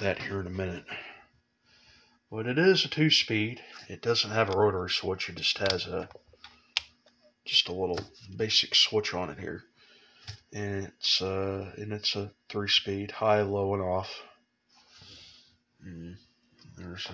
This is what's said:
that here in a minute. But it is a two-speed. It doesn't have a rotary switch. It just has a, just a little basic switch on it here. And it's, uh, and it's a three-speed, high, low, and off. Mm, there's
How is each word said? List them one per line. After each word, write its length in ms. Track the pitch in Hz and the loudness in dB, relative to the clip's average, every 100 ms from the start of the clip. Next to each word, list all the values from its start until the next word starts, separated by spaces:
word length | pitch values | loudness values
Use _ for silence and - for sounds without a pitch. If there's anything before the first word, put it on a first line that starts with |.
that 180 | 101 - | -2 -2
here 200 | - 98 | -4 -6
in 80 | 90 | -4
a 40 | |
minute. 340 | 92 92 87 - - - - - _ _ _ _ _ - - _ _ _ | -4 -4 -6 -10 -12 -12 -18 -20 _ _ _ _ _ -20 -20 _ _ _
But 160 | 110 117 | -4 0
it 120 | 131 | 6
is 260 | 185 175 | 6 6
a 40 | 143 | 4
two-speed. 760 | - 156 - - 107 110 123 - - - | 4 6 6 4 2 0 -4 -14 -18 -14
It 140 | 98 | -4
doesn't 280 | 117 117 107 | 0 0 2
have 200 | 107 104 | 2 2
a 80 | 95 | 4
rotary 320 | 104 92 90 | 4 4 -2
switch. 400 | - 98 95 - | -2 -2 -4 -6
It 60 | 85 | -2
just 200 | - - | -2 0
has 300 | 98 92 92 | 0 -2 -4
a, 240 | 87 87 - _ _ - - _ - - _ _ _ _ _ - | -6 -6 -14 _ _ -20 -20 _ -6 -6 _ _ _ _ _ 0
just 240 | - - | 2 2
a 20 | |
little 260 | 90 92 87 104 - 98 95 | 0 0 -2 -4 -14 -12 -4
basic 380 | 110 - - | 0 2 4
switch 400 | - - 214 208 | 4 4 4 0
on 160 | 90 87 | -2 -4
it 80 | - | -6
here. 260 | - - - _ - - - _ - - _ | -8 -8 -12 _ -20 -20 -20 _ -16 -16 _
And 360 | 104 101 98 95 | -6 -4 -4 -6
it's, 340 | - - - | -4 0 0
uh, 500 | 95 95 98 98 98 107 | 0 -2 -2 -4 -8 -10
and 160 | 104 | -8
it's 200 | 104 - | -4 -2
a 180 | 104 101 - - | -4 -6 -12 -8
three-speed, 640 | 107 101 - 101 98 104 | -4 0 0 0 -4 -6
high, 280 | - 110 107 | 0 4 4
low, 320 | 101 101 98 | 4 2 2
and 100 | 101 | 0
off. 320 | 92 92 92 - - _ _ _ _ _ _ - - - - - _ _ _ _ | 0 0 -2 -10 -18 _ _ _ _ _ _ -20 -20 -20 -20 -20 _ _ _ _
Mm, 340 | 92 85 85 92 _ _ _ _ - - | -16 -14 -14 -16 _ _ _ _ -20 -16
there's 300 | 90 90 - | -12 -10 -8